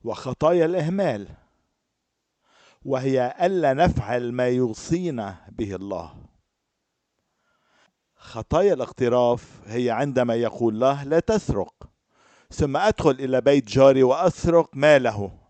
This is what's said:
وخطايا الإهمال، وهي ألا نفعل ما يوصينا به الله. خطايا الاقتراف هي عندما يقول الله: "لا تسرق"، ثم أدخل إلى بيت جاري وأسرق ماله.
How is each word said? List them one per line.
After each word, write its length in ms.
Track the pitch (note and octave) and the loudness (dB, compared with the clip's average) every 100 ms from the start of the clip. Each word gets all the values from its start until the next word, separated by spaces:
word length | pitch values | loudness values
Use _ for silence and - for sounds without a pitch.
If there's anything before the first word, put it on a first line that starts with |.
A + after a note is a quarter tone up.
وخطايا 600 | A#2 G#2 C3 B2 D#3 F3 D#3+ | -10 -10 -10 0 2 2 2
الإهمال، 600 | F3+ D#3 G3 F3+ G#2+ G2 - _ _ _ _ _ _ _ _ _ _ _ _ _ _ C3+ | 0 -4 -2 -4 -4 -10 -20 _ _ _ _ _ _ _ _ _ _ _ _ _ _ -6
وهي 500 | C3 C3+ C3 B2 - | -4 0 0 -2 -2
ألا 320 | F3 F#3+ D3 | -2 2 0
نفعل 580 | C3+ F3+ - G#2 B2 A#2+ | 2 2 0 -4 -6 -4
ما 160 | B2 B2 | -2 0
يوصينا 960 | B2+ B2 A2 - E3+ F3+ B2 G2+ F#2 - | 0 -2 -4 -4 -4 -4 -6 -8 -12 -18
به 260 | - G#2 F#2 | -10 -8 -8
الله. 500 | G2 F#2 E2 - - _ _ _ _ _ _ _ _ _ _ _ _ _ _ _ _ _ _ _ | -8 -10 -10 -20 -20 _ _ _ _ _ _ _ _ _ _ _ _ _ _ _ _ _ _ _
خطايا 580 | - A2+ G#2+ D#3 G3+ | -16 -14 -2 2 2
الاقتراف 880 | D3 A#2+ - B2 B2 A#2+ A#2+ - - G2+ | 0 -4 -2 0 2 2 0 -6 -20 -10
هي 260 | A#2 B2 | -4 -4
عندما 440 | A2+ C#3+ B2+ A#2+ A#2 | -2 -2 -2 -2 -2
يقول 380 | A#2 - A#2 | -4 -2 -2
الله: 300 | G#2+ B2+ C#3+ | 2 0 -2
"لا 160 | C#3 D#3+ | -2 -2
تسرق"، 680 | - G#3+ - A2 F2 _ - _ _ _ _ _ _ | 0 -4 -2 -6 -6 _ -20 _ _ _ _ _ _
ثم 280 | - D3 C#3 | -4 -2 0
أدخل 340 | G#3 - D#3 | 0 2 0
إلى 300 | C3 C3+ B2+ | 0 -2 2
بيت 260 | B2 C#3+ G#2+ | 4 2 2
جاري 360 | A2+ C3+ C3 | 6 6 8
وأسرق 680 | B2+ C#3+ F3+ - E3+ E3+ D3+ | 4 4 0 0 2 2 2
ماله. 680 | C3+ D3+ C#3+ B2 G#2+ G2 - | 0 4 4 4 -4 -10 -12